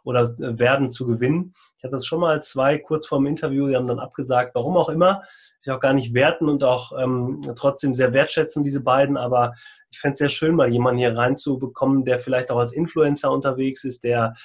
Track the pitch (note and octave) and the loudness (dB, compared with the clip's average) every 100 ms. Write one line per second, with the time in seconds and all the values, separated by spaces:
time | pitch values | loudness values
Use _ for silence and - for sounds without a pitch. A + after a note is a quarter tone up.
0 | C3 B2 A#2 A#2+ C3 A2+ A#2+ C#3+ C3 - | -2 0 0 -2 -6 0 2 2 0 -4
1 | B2 A#2 C3 E3 F3+ _ _ _ B2+ C3+ | -4 0 0 0 -4 _ _ _ -10 -8
2 | - E3 F3 D3+ - C3+ C3+ D3+ - D#3 | -4 -2 0 0 -2 0 0 0 -2 -4
3 | - C#3+ C#3 C#3+ D3 C3+ C#3 B2+ B2 A#2+ | -2 0 0 -2 -2 -2 0 0 -2 -4
4 | B2 - B2+ B2+ B2 B2 C3 F3+ D#3 D#3+ | -6 -8 0 0 0 -2 0 0 0 2
5 | F3+ G3 - - - _ C3+ C3 C3+ C3+ | 2 2 -6 -20 -20 _ -8 -2 2 2
6 | A#2 A#2+ C#3+ E3+ D3+ C#3+ C#3 B2+ - C3 | 2 2 2 2 -2 2 2 0 -4 -4
7 | B2+ B2+ B2 D3 C#3 A#2 F#3 F3+ C#3+ B2 | -2 -2 -4 -6 -10 -2 -2 0 -2 2
8 | B2+ C3 D#3 - D#3 D3+ C#3+ C#3 B2 C3 | 2 4 2 0 -2 -2 -2 -2 2 2
9 | C#3 C3+ B2 B2 A#2+ - - - _ - | 2 0 0 2 0 -2 -20 -20 _ -6
10 | C#3+ C#3 C#3+ - D#3+ E3 B2 A#2+ B2+ B2 | -4 0 -2 0 2 4 4 4 2 2
11 | B2 A#2 B2 C#3 D3 B2+ B2+ - C3+ C3+ | 0 2 0 0 -4 -4 -6 -2 2 2
12 | B2+ B2 - B2+ B2+ B2 A#2+ C3 E3 D#3+ | 2 -2 0 -2 0 0 0 -2 -2 2
13 | D3 C#3+ C#3+ C#3 C3+ B2+ C3+ C3 C3 B2 | 2 2 0 0 -2 -2 -2 -4 -8 -6
14 | A#2+ A#2+ A2+ A#2 | -2 0 0 -4